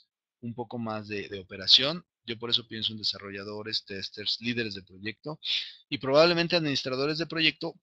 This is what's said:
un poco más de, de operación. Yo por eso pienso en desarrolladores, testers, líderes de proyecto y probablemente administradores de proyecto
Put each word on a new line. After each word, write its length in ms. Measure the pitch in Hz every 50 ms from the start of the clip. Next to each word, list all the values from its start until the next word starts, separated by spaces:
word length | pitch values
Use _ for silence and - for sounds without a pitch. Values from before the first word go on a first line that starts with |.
| - _ _ _ _ _ _ _
un 140 | - 117 113
poco 220 | 123 117 110 -
más 300 | 120 113 110 110 107 104
de, 220 | 104 104 101 90 -
de 100 | 104 98
operación. 640 | 92 - 101 95 92 90 - 131 131 143 170 180 - _ _ _ -
Yo 120 | 117 117
por 140 | 113 120 117
eso 160 | 117 117 117
pienso 240 | - 113 110 110 110
en 80 | 110 107
desarrolladores, 840 | 101 - - 98 98 101 98 98 98 104 104 107 107 110 110 - -
testers, 560 | - 101 95 95 - - 107 101 - - -
líderes 340 | 113 120 120 117 117 110 98
de 80 | 98
proyecto 560 | 92 - 92 92 98 107 113 _ - 147 151 - - - - - - - - - _ -
y 100 | - 110
probablemente 580 | 120 131 139 147 165 175 175 165 170 160 180
administradores 600 | 175 156 147 139 - - 135 127 131 139 151 156 151
de 80 | 170
proyecto 480 | 156 160 165 160 156 143 - - 170 - _